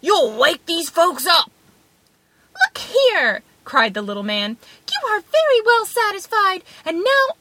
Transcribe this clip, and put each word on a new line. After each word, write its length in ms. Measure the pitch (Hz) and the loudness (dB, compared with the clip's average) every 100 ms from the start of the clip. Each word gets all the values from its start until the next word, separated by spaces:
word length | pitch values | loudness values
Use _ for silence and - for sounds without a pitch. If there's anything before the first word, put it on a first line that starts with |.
You'll 360 | 294 403 254 220 | 2 2 2 2
wake 280 | - 330 | 0 0
these 240 | - 330 320 | -6 -6 -4
folks 360 | - 330 262 | 0 0 0
up. 260 | 269 339 - _ _ _ _ _ _ _ _ _ _ | 0 0 0 _ _ _ _ _ _ _ _ _ _
Look 240 | 762 762 - | -2 -2 -2
here, 640 | - 494 539 415 - 196 _ _ | -4 0 2 2 0 -2 _ _
cried 280 | - 269 226 | -2 0 0
the 80 | 202 | -2
little 220 | 208 208 | -8 -8
man, 340 | 202 208 208 233 - - - | -4 -4 -4 -8 -16 -20 -10
you 180 | 831 554 | -6 -2
are 100 | 415 | -4
very 420 | - 622 622 494 | 0 0 4 2
well 200 | 440 466 | 4 2
satisfied, 800 | 427 - 440 392 - 440 392 370 - - | 2 -2 -2 -4 -4 0 0 -2 -10 -14
and 120 | 311 330 | -8 -4
now 380 | 466 554 539 - | 2 2 2 0